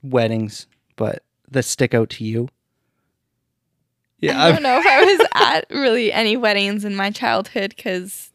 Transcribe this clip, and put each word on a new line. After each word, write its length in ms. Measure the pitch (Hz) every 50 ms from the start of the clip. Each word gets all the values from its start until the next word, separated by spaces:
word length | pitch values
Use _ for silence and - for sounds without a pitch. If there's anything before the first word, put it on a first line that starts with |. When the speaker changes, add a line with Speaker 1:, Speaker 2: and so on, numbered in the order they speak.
| -
Speaker 1:
weddings, 640 | 135 131 123 113 110 113 113 110 104 - - - - _ _ _ _ _
but 260 | - 113 107 - - - _ _ _ _ _
that 140 | 131 135 120
stick 300 | - - - 135 120 -
out 160 | 117 113 -
to 140 | - - 113
you? 240 | 107 110 117 120 131 - _ _ _ _ _ _ _ _ _ _ _ _ _ _ _ _ _ _ _ _ _ _ _ _ _ _ _ _ _ _ _ _ _
Yeah, 240 | - 151 - - 147
Speaker 2:
I 60 | 170
don't 100 | 165 -
Speaker 1:
I'm 40 | 294
Speaker 2:
know 160 | 262 247 277
if 80 | 330
I 180 | 392 269 269 -
was 220 | 370 403 339 - -
Speaker 1:
<laughs> 40 | -
Speaker 2:
at 320 | - - 240 - - - -
really 420 | - 285 277 254 226 247 233 214 -
any 240 | 214 226 214 214
weddings 480 | 254 233 214 202 202 202 202 208 214 202
in 120 | 208 196
my 140 | 196 196 202
childhood 640 | 214 - 254 226 - - 220 - - 220 196 202 -
'cause 540 | - - 220 185 180 185 190 - - - -